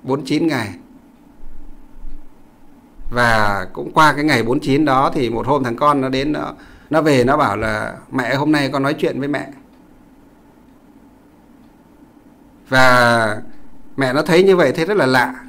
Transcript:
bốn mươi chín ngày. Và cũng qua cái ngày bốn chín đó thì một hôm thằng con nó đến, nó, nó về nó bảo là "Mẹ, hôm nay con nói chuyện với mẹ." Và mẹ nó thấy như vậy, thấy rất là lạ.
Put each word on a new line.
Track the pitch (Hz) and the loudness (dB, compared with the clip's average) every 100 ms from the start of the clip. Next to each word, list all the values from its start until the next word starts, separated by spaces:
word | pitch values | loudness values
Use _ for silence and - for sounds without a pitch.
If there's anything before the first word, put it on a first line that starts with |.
bốn | 131 139 | -4 -6
mươi | - | -2
chín | 156 170 | -2 0
ngày. | 139 110 90 - - - _ - - - - - - - - - - - - - - - - - - - | -2 -6 -10 -20 -20 -20 _ -20 -14 -10 -10 -10 -14 -16 -12 -8 -8 -10 -20 -20 -20 -20 -20 -20 -10 -4
Và | 120 120 113 107 98 92 | 0 2 4 2 0 -6
cũng | - - | -10 -4
qua | - 156 | 2 2
cái | 139 | 4
ngày | 151 131 | 0 0
bốn | 113 - | 0 -2
chín | 143 135 151 | 0 2 4
đó | 131 143 | 2 2
thì | 156 120 | 0 -2
một | 113 110 | -2 0
hôm | 143 | 0
thằng | 123 117 | -2 0
con | 147 143 | 0 2
nó | 131 | 0
đến, | 131 143 | -2 -4
nó, | 147 - - - - - | -4 -6 -12 -20 -20 -2
nó | 156 | 0
về | 156 135 | 2 4
nó | 120 147 | 4 2
bảo | 123 104 | 2 0
là | 110 107 107 98 - | -2 -4 -6 -10 -8
"Mẹ, | 127 120 135 | -6 -2 -2
hôm | 151 | 0
nay | 151 139 | 0 0
con | 139 | -2
nói | 139 | -2
chuyện | 147 170 117 | -2 -2 -4
với | 143 | -4
mẹ." | 143 - - - _ - - - - - _ _ - - - - - - _ _ _ _ - - _ _ - - - - - - - - | -6 -8 -16 -20 _ -20 -20 -20 -20 -20 _ _ -20 -20 -20 -20 -20 -20 _ _ _ _ -20 -20 _ _ -20 -20 -20 -20 -20 -20 -20 -2
Và | 131 131 123 120 117 110 107 - - - - - - | 4 6 6 4 4 0 -4 -8 -12 -14 -14 -14 -6
mẹ | 131 | -2
nó | 135 | -2
thấy | 151 160 | 2 4
như | 190 185 | 4 4
vậy, | 147 | 2
thấy | 123 165 | 0 -2
rất | 208 | 0
là | 131 | 2
lạ. | 127 123 - | 2 0 -4